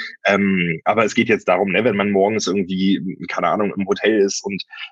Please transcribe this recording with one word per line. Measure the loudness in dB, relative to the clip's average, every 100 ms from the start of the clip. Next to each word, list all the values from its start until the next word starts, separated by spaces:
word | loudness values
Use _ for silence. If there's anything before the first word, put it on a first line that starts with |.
| -10 -6 0
Ähm, | 2 2 0 -2 -2
aber | 0 0
es | 2
geht | 2 2
jetzt | 2 2
darum, | 2 2
ne, | 2
wenn | 2 2
man | 2
morgens | 2 2 2 -2
irgendwie, | -2 -2 0 0 0 -2 -8 -8
keine | -2 0
Ahnung, | 0 -2 -2
im | -2
Hotel | 0 2 2
ist | 2 -2
und, | -6 -8 -10 -16 -12